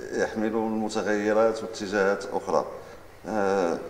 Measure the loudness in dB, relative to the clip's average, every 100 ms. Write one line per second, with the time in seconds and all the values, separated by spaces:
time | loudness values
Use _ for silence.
0 | -6 -2 -2 0 0 0 0 -2 -2 -2
1 | 0 2 2 4 4 2 -6 -6 -2 2
2 | 4 2 -2 -6 0 0 0 -8 -14 -18
3 | -20 -14 -6 0 2 2 2 0